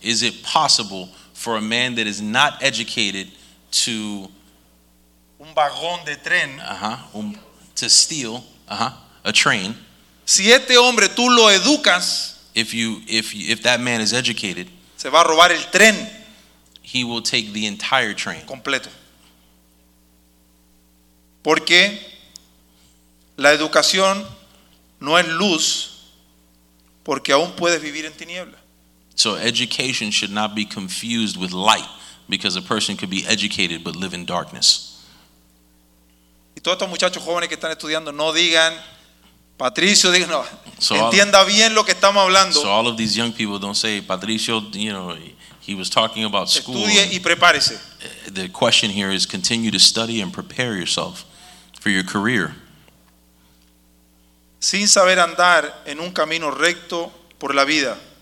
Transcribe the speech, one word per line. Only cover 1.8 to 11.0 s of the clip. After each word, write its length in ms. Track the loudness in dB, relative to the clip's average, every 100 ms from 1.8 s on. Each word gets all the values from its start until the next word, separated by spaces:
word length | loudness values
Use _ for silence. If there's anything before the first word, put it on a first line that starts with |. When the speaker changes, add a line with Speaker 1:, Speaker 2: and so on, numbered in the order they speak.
| -2 -2
Speaker 1:
that 120 | -4
is 140 | -4
not 420 | -2 2 2 0
educated 680 | -4 -4 -8 -4 -4 -4 -10 -18 -20 _ _ -4
to," 480 | -2 -4 -6 -10 -14 _ _ _ _ _ _ _ _ _ _ _
Speaker 2:
un 160 | -6
vagón 520 | -2 0 -2 -6 -6 -8
de 100 | -10
tren, 460 | -2 -2 -2 -8
Speaker 1:
ajá, 420 | -12 -8 -8 -8 -12
un, 240 | -10 -10 -10 -20 _ -12 -8
to 140 | 2
steal, 520 | 2 2 -2 -6 -8 -14 _ -12
ajá, 280 | -6 -6 -6 -20 _ 0
a 80 |
train? 420 | 2 2 0 -2 -10 -16 _ _ _
Speaker 2:
si 300 | -2 2 6
este 240 | 4 6 4
hombre 320 | 6 4